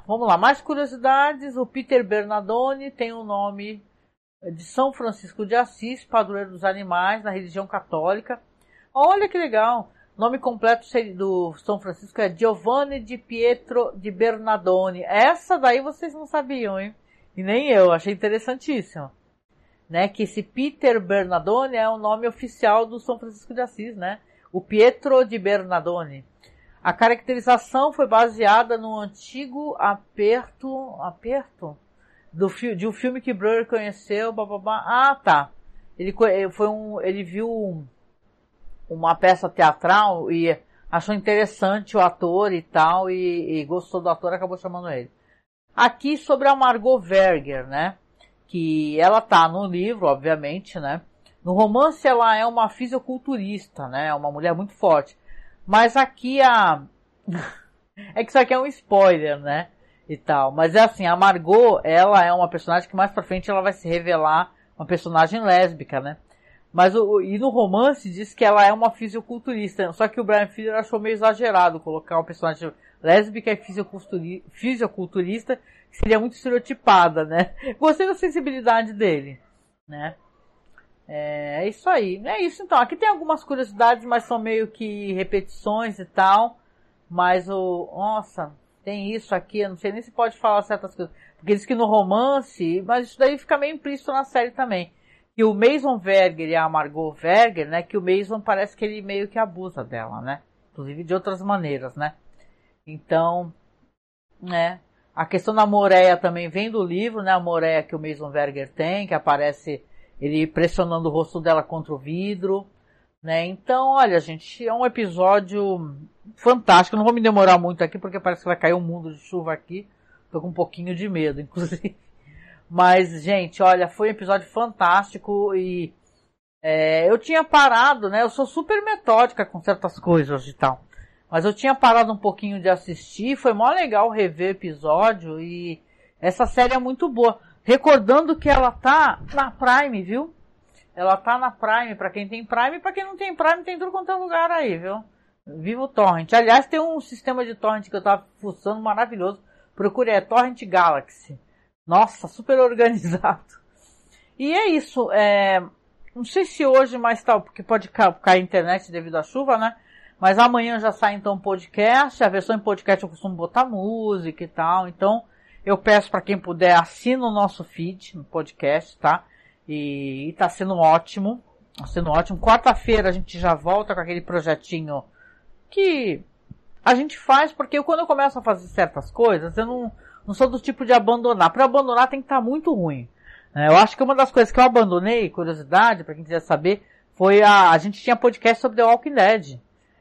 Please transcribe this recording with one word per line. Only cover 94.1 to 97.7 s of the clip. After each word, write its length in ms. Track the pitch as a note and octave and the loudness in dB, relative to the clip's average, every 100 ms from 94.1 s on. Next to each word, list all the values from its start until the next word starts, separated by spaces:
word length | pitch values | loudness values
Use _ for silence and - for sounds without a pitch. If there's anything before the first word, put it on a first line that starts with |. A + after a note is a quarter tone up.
na 140 | C4+ | -6
série 260 | C4+ B3 A#3+ | -4 -2 -2
também. 420 | B3 B3+ F#3+ F3 _ _ _ _ - | -4 -6 -6 -8 _ _ _ _ 0
Que 80 | |
o 80 | A3 | 0
Mason 460 | G3+ A#3 D4 C4+ A#3+ | 4 2 2 0 -4
Verger 500 | F3+ G3 F#3 D#3+ D#3+ | 0 2 2 0 -4
e 80 | E3 | -2
a 120 | D#3+ | 0
Margot 440 | D#3+ D3 D3 D#3+ | -2 -4 -6 -8
Verger, 560 | C#3+ D#3+ G3 A#3 F3 | -6 2 4 4 2
né, 140 | D3 | -4